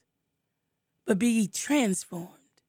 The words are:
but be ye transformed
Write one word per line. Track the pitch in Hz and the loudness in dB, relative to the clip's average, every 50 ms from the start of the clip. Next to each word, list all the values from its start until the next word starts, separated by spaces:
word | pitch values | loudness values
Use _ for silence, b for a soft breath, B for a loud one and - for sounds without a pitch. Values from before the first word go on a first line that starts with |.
| _ _ _ _ _ _ _ _ _ _ _ _ _ _ _ _ _ _ _ _ _ | _ _ _ _ _ _ _ _ _ _ _ _ _ _ _ _ _ _ _ _ _
but | - 220 | -2 0
be | 180 226 240 | 2 2 2
ye | 233 226 214 | 2 2 0
transformed | 170 - - - - 285 294 254 208 185 - - - - 170 170 175 - _ _ _ _ _ _ | -2 -4 -6 -4 0 2 2 2 2 0 -2 -6 -10 -12 -14 -14 -14 -18 _ _ _ _ _ _